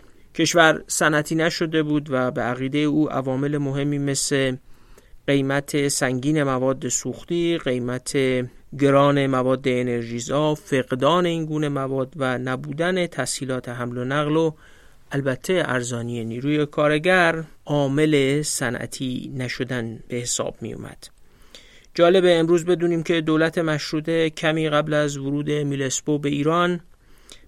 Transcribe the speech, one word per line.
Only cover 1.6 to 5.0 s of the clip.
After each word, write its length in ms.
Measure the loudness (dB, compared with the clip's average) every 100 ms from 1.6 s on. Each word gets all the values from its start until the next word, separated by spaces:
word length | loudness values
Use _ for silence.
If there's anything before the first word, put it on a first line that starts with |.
| -2 0
بود 240 | 0 -2 0
و 200 | -2 -2
به 100 | -2
عقیدهٔ 380 | -4 -4 -2 0
او 320 | 0 2 0
عوامل 460 | 0 -2 -2 -2 -2
مهمی 400 | -2 -2 -2 0
مثل 580 | -2 -2 0 0 0 -2 -10 -20 -20 -20